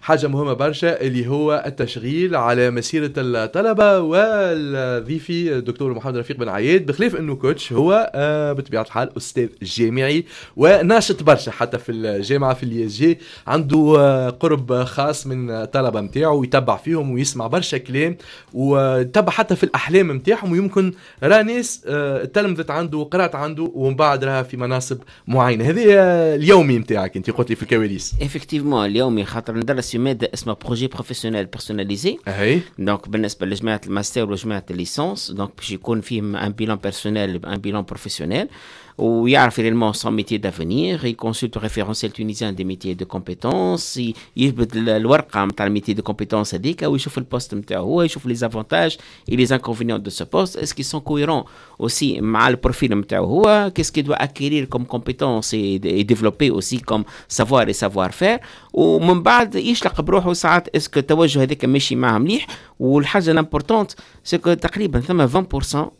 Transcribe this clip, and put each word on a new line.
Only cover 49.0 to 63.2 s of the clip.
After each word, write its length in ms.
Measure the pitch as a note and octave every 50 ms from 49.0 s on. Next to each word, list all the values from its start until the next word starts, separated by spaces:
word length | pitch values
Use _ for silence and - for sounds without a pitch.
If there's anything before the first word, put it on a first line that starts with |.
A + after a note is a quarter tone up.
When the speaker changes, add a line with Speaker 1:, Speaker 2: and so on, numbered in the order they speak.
| - - - - _ -
Speaker 2:
اي 80 | -
لي 100 | B2 B2+ A#2+
انكونفينيون 500 | C3+ B2+ - A#2+ A#2 G#2+ A#2+ A#2 A2+ G#2+
دو 80 | G2+ G2+
سو 140 | F#2 - E2+
بوست، 320 | - - - F#3+ F#3 F#3
اسكو 260 | - - D3 - -
سون 180 | C3+ - - D3+
كويرون 440 | C#3 - D3+ D3 C#3+ D#3 D#3+ C3+ - - - - - - - _
اوسي 400 | - A#2 - - D3+ C3 - -
مع 280 | G2 A2 A2+ A2 A#2 B2+
البروفيل 480 | B2 B2 - B2+ B2 - C#3 B2 G#2
متاعه 240 | G2+ G2 - G#2 F#2+
هو، 520 | F#2 F2 A#2 E3+ G#3+ G#3+ G#3+ G#3 G3+ G3 F3+
كيس 160 | - D#3+ -
كي 120 | - D3+
دوا 220 | C#3+ C#3 D3 - B2+
اكيرير 400 | C#3 C#3 - C#3 C#3+ D3+ D3+ C3
كوم 200 | B2+ C3+ B2 B2
كومبيتونس 680 | - - A#2 A#2 - B2+ - D3 C3+ A#2+ A2 G#2+ - -
اي، 260 | A2 G2+ G2 G2 F#2+ G2+
اي 180 | E2+ - G2
ديفلوبي 480 | G#2 G#2 A#2+ G#2 A2 G#2+ G2+ - D3 C3+
اوسي 280 | - F#2+ G2 - B2+ B2
كوم 260 | B2+ - A2 G#2+ G#2 - - - - _
سافوار 380 | - - A2+ G#2+ C3+ B2+ A2
اي 60 | G#2
سافوار 380 | G2+ - A2+ G2 G2 G2 F#2 F2+
فير، 280 | - - F3 G3 A#3 A#3+ - - - - - -
ومن 500 | - - - E3 E3 D#3 E3 F3 F3+ F3+
بعد 320 | E3 - A#3+ B3 A#3+ G#3 A#3
يشلق 460 | A#3+ - A3+ A#3+ - - F#3 - -
بروحه 320 | D3+ D3+ F#3+ G3 F3+ F3
ساعات 440 | F3 E3+ - E3 E3 F3 E3+ - -
اسكو 240 | D3+ D3 - - D3
التوجه 420 | C3+ - D#3 D#3+ E3+ D3+ C#3 C#3+
هذاك 220 | C3 C3 D3 C#3+ -
ماشي 320 | B2 C3 C#3 C3+ - B2
معاه 220 | A#2+ B2+ B2 A2+ G#2+
مليح. 280 | B2 E3 G#3+ C4+ - - - - - - _ _
والحاجة 520 | B2+ B2+ C3+ D3 C#3+ C3+ - G3+